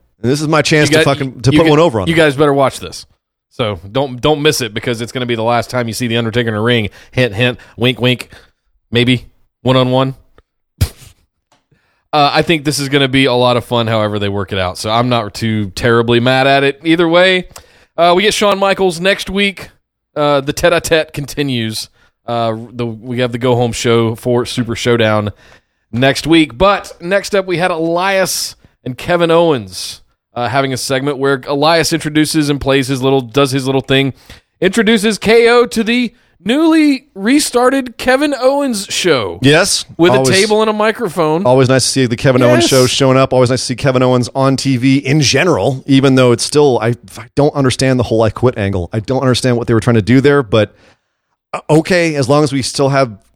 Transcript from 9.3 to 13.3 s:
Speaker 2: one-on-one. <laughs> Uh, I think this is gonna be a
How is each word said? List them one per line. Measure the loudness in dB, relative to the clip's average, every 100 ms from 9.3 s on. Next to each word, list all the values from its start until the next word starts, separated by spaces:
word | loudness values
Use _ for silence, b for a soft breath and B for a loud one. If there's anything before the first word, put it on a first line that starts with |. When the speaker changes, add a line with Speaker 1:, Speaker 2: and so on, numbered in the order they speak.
| _ _ _
Speaker 2:
one-on-one. | 0 0 2 0 -2 -4 _ _ _ _ _ -4
<laughs> | -4 -4 -20 _ _ _ _ _ _ _ _ _ -6
Uh, | 0 0
I | 0
think | 0 -2 -2
this | -4
is | -2
gonna | 0 2
be | 2
a | 2